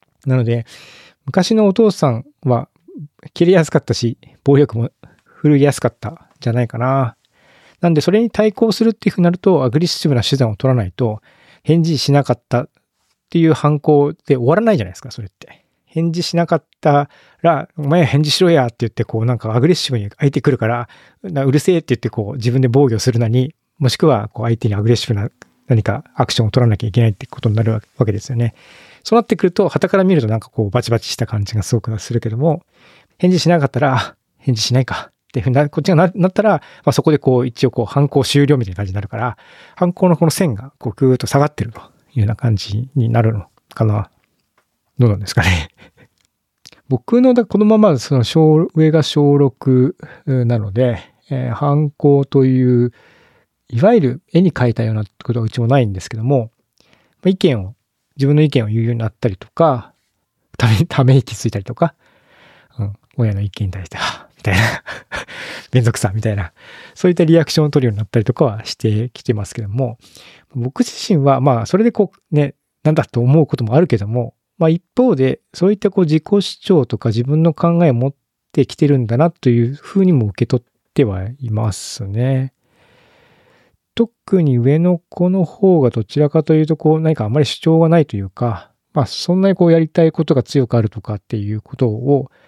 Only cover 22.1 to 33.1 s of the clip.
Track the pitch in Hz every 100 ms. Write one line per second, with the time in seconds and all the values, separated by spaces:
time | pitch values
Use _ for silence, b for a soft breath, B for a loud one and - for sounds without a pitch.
22.1 | - 101 127 117 131 127 127 135 110 127
23.1 | 117 113 123 135 - _ _ 131 - 160
24.1 | 113 107 - 117 117 113 101 110 117 -
25.1 | 104 104 - - _ - 113 - 104 -
26.1 | - 123 - 110 127 120 101 110 120 113
27.1 | 98 - - 113 107 110 110 - - 113
28.1 | 104 - 117 117 B B B B B -
29.1 | 233 - 202 180 - 175 - 185 196 185
30.1 | 165 110 110 - - 104 120 113 113 -
31.1 | - 113 107 101 110 - 117 - 110 -
32.1 | 117 110 113 160 156 b b b b b